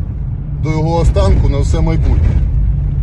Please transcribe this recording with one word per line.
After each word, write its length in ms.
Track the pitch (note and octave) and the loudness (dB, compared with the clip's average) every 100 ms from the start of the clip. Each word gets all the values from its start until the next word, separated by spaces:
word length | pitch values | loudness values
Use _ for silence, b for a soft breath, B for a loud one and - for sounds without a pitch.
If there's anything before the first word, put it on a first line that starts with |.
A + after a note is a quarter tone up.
| - - - - - - | -8 -8 -8 -8 -8 -6
до 80 | D3+ | -4
його 260 | D#3 D#3 E3 | -2 0 0
останку 520 | D#3 G3 F#3+ - - | 2 2 2 2 2
на 100 | C#3+ | 0
все 220 | C#3+ E3 | 0 0
майбутнє. 600 | E3 D#3+ - - - - - - - - - - | 0 0 2 2 2 2 0 0 0 0 -2 -2